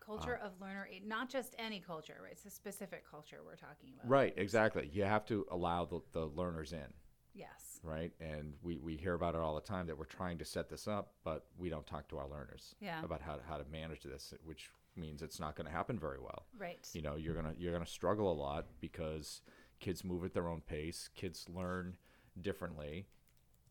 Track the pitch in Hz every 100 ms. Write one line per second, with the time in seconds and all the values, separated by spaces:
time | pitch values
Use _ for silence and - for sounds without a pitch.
0 | - 214 160 240 208 185 190 196 196 185
1 | 208 220 254 269 254 - 226 202 175 160
2 | - - 95 - 208 - 208 196 185 160
3 | - 151 151 143 160 165 143 151 131 131
4 | 117 135 113 - 98 110 107 92 71 90
5 | 98 107 - 107 - 87 85 85 82 85
6 | - 87 80 73 90 82 76 82 67 -
7 | - - - 202 156 - - - 82 78
8 | 85 - 80 76 76 73 85 82 80 80
9 | 90 85 87 80 80 78 - 95 85 73
10 | 80 - 92 82 78 - 80 76 - 104
11 | 101 - 85 78 - 82 87 78 67 76
12 | 71 78 69 73 65 - - - 202 160
13 | 82 80 80 73 78 76 71 78 80 76
14 | 71 67 - - 80 76 - - - -
15 | 78 73 80 - 78 76 78 85 - 113
16 | 76 67 - - - 226 180 175 - 85
17 | 76 73 80 82 78 - 87 87 82 -
18 | 87 107 98 78 69 76 80 - 85 -
19 | 80 78 71 - - - - - 101 85
20 | 92 90 90 101 85 82 - 78 78 -
21 | - - 95 - - 87 90 90 90 92
22 | - - - 95 92 - 87 78 73 82
23 | 101 - - - _ - -